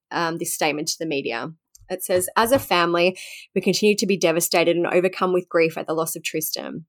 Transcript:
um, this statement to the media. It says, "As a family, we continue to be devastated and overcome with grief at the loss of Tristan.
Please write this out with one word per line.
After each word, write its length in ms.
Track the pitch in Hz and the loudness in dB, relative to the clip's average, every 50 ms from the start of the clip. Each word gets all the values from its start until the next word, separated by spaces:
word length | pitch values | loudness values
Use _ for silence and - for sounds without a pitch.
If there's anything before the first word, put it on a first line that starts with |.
| _ - | _ -8
um, 280 | 127 160 170 165 165 | -4 -2 -2 -2 -2
this 180 | 170 170 - - | -4 -6 -6 -4
statement 320 | - 175 151 143 151 160 - | -2 -2 -2 -2 -2 -4 -6
to 60 | - - | -6 -4
the 60 | 165 | -4
media. 460 | 160 147 139 139 120 117 117 131 165 160 _ _ _ - - - - | -4 -4 -4 -4 -4 -6 -6 -6 -8 -12 _ _ _ -20 -20 -12 -10
It 140 | 185 185 - | -8 -6 -2
says, 260 | - 185 185 185 - - | 0 0 0 0 0 0
"As 160 | 208 233 233 277 | 0 2 4 2
a 60 | 269 | 2
family, 580 | - - 185 175 170 175 170 175 175 185 180 - - - - - - _ - | 2 2 2 2 2 2 4 4 2 2 0 -2 -8 -14 -16 -16 -14 _ -4
we 80 | 196 | 0
continue 340 | - 196 175 - 208 208 208 | 2 2 2 4 4 4 4
to 100 | - - | 2 2
be 100 | 185 202 | 0 2
devastated 600 | 165 185 165 160 170 165 - - 170 165 170 165 | 2 2 2 2 2 0 2 2 2 4 4 2
and 100 | 175 170 | 2 2
overcome 460 | - - 180 180 190 - - 190 185 180 | 2 2 2 2 0 0 -2 0 0 0
with 160 | 180 180 - | 0 0 0
grief 280 | - 170 165 160 165 | 2 2 2 2 0
at 80 | 170 165 | -4 -6
the 80 | - 160 | -4 -2
loss 220 | 160 165 160 - | -2 -2 -4 -6
of 80 | 165 - | -8 -8
Tristan. 600 | - - 156 156 - - - - - - 170 160 | -6 -4 -4 -4 -6 -6 -8 -8 -10 -10 -12 -14